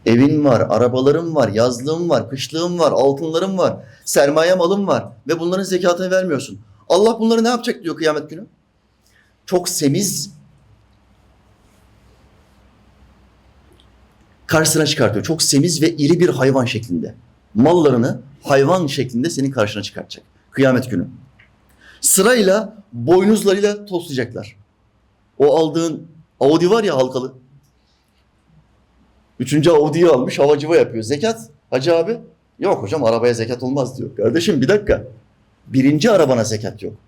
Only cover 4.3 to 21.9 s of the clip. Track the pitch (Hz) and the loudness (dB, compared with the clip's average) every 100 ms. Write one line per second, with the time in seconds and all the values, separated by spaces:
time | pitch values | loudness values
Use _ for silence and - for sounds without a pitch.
4.3 | 151 170 185 170 196 190 123 - - - | 2 2 2 2 0 0 -2 -4 -16 -6
5.3 | 160 170 185 185 180 180 175 185 190 185 | -4 -2 -4 -2 0 0 -2 0 -2 0
6.3 | 135 - - - _ _ 175 220 220 226 | -4 -6 -16 -20 _ _ 2 2 2 0
7.3 | 226 226 240 240 - 170 143 156 151 151 | 2 2 -2 -4 -6 -8 -2 -2 -2 -8
8.3 | 160 - _ _ _ _ _ _ _ _ | -16 -20 _ _ _ _ _ _ _ _
9.3 | _ - 180 175 - 143 160 202 - - | _ -4 -2 -2 -2 0 0 -2 -6 -10
10.3 | - _ _ _ _ _ _ _ _ _ | -16 _ _ _ _ _ _ _ _ _
11.3 | _ _ _ _ _ _ _ _ _ _ | _ _ _ _ _ _ _ _ _ _
12.3 | _ _ _ _ _ _ _ _ _ _ | _ _ _ _ _ _ _ _ _ _
13.3 | _ _ _ _ _ _ _ _ _ _ | _ _ _ _ _ _ _ _ _ _
14.3 | _ - 156 156 156 147 147 110 104 95 | _ -2 0 0 0 -2 0 0 0 -4
15.3 | 160 - 139 165 147 160 165 147 175 170 | -4 0 2 0 0 -2 0 0 2 2
16.3 | 135 131 131 117 113 - 85 71 - _ | 2 0 2 -2 -6 -6 -8 -8 -14 _
17.3 | _ _ 101 139 175 147 123 113 - - | _ _ 2 4 4 4 2 0 -4 -14
18.3 | - - 139 139 185 156 139 120 117 131 | -20 0 2 4 2 0 -4 -4 -4 -4
19.3 | 135 135 135 104 104 104 - - - _ | -2 -4 -2 -2 -4 -10 -14 -16 -18 _
20.3 | _ _ - 135 123 - 92 78 - - | _ _ 0 2 2 -2 -6 -6 -14 -20
21.3 | _ _ _ _ _ - | _ _ _ _ _ -20